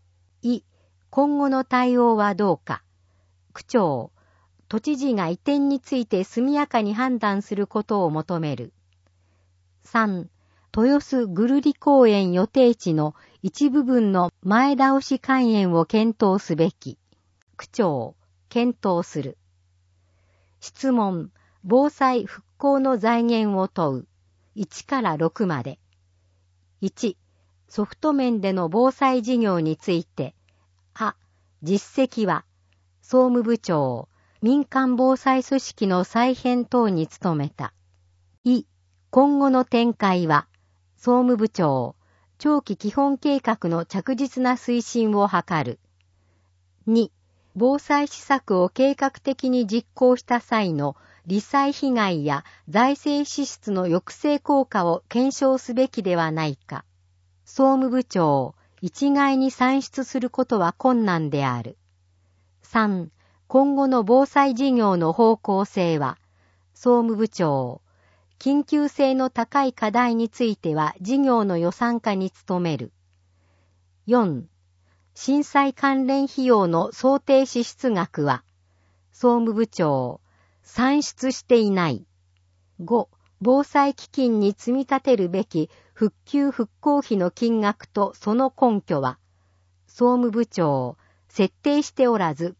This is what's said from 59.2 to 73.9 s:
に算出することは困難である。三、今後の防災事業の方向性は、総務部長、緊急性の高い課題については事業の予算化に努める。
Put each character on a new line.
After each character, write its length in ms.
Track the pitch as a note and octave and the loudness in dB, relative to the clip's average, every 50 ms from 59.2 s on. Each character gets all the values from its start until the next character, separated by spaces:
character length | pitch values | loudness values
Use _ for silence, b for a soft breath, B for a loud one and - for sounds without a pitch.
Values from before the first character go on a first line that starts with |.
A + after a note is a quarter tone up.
| C#4 C#4 C4+ | 2 2 2
に 140 | C4 C4 C4+ | 0 0 -2
算 300 | - - B3 B3+ C4+ C4+ | 0 0 0 0 2 0
出 220 | B3+ - - C4+ C4 | -2 -6 -8 -10 -8
す 160 | - - C4 | -6 -6 -6
る 100 | A#3 B3 | -6 -4
こ 160 | - - B3+ | -4 -4 -2
と 140 | - A#3+ G#3 | 0 0 0
は 140 | E3+ E3+ - | 0 -2 -2
困 320 | - - C4 B3+ A#3 A3 | 0 0 2 2 2 2
難 240 | G3 F3 E3 D#3 D3 | 0 0 -2 -2 -2
で 160 | D3 C#3+ C#3 | -2 -2 -2
あ 160 | C3 B2 A#2+ | -2 -2 -4
る。 160 | A2 A#2 - - _ _ _ _ _ _ _ _ _ _ _ _ _ _ _ _ _ | -8 -12 -16 -20 _ _ _ _ _ _ _ _ _ _ _ _ _ _ _ _ _
三、 480 | _ - A3+ A3 G#3 G3 F#3 E3+ D#3 - _ _ _ _ _ _ | _ -2 0 0 0 -2 -4 -6 -10 -14 _ _ _ _ _ _
今 280 | - - C4 C#4 C#4+ C#4 | 0 2 4 4 4 2
後 120 | C4+ C#4 | 0 0
の 160 | C4 C4 A#3+ G#3 | 2 2 0 2
防 220 | F#3+ A#3+ C4 C#4 | 4 4 4 4
災 300 | - - C#4+ C#4 C#4 B3 | 4 2 2 2 2 0
事 160 | A3+ C#4 C#4 | 0 0 0
業 260 | B3+ A#3+ A3 G3+ F#3 | 2 2 2 2 2
の 160 | F3 E3 D#3+ E3 | 2 0 0 2
方 240 | A#3 A#3 A3 A3+ | 4 4 4 2
向 280 | - - - G3 F#3+ G3+ | 2 -2 -2 -2 -2 -2
性 340 | - - G3 F3+ E3+ E3 D3 | -2 -2 -2 0 0 0 0
は、 180 | C#3 B2+ - - _ _ _ _ _ _ _ _ _ _ _ | -2 -4 -6 -10 _ _ _ _ _ _ _ _ _ _ _
総 280 | - - B3 A#3+ A#3+ | -2 2 2 2 4
務 140 | A#3 A3+ A3 | 2 0 -2
部 120 | G#3 A3+ | -2 -2
長、 540 | G#3+ - - F3+ D3+ C#3+ C3+ B2+ B2 C3 - _ _ _ _ _ _ _ _ _ _ _ - | -4 -2 -2 -2 0 0 -2 -4 -6 -8 -14 _ _ _ _ _ _ _ _ _ _ _ -6
緊 240 | - C4+ C#4 D4 C#4+ | -4 0 0 0 0
急 240 | - D#4 D4 D4 | 0 -2 -2 0
性 260 | C#4+ - - C#4 C4+ C4 | -2 0 0 0 0 2
の 160 | C4 C4 B3+ | 0 -2 -2
高 360 | - - A#3 - - C#4+ C#4 | -4 -6 -6 -2 0 0 0
い 80 | C4 B3 | 0 -2
課 180 | - A3+ G#3+ | -4 -4 -2
題 240 | G#3 A#3+ B3 A#3+ A#3 | 0 0 0 0 0
に 120 | A3+ A#3 | -2 -2
つ 160 | A3 - - B3 | -4 -4 -2 -2
い 120 | A3+ G3+ | -2 -2
て 180 | - - E3 D3+ | -4 -4 -4 -2
は 220 | D#3 D3+ D3+ - - | -2 -2 -2 -4 -6
事 200 | F#3 G3+ C4 C#4 | -6 -2 0 0
業 260 | C#4 C4+ A#3+ A#3 G#3 | 2 2 2 2 2
の 140 | G3 F3+ E3+ | 0 0 0
予 100 | E3+ E3+ | -2 -2
算 280 | F3+ - A#3+ A#3 A#3 A#3 | -2 -2 -2 -2 -2 -2
化 160 | - A3 G3+ | -2 -4 -2
に 160 | F#3+ F#3+ F#3+ - _ _ | -2 -4 -6 -8 _ _
努 120 | - F#3 F3+ | -6 -4 -2
め 160 | F3 E3+ D3+ | -2 -2 -4
る。 160 | C3 A#2+ - - _ _ _ _ _ _ _ _ _ _ _ _ _ _ _ _ _ _ _ | -4 -8 -12 -16 _ _ _ _ _ _ _ _ _ _ _ _ _ _ _ _ _ _ _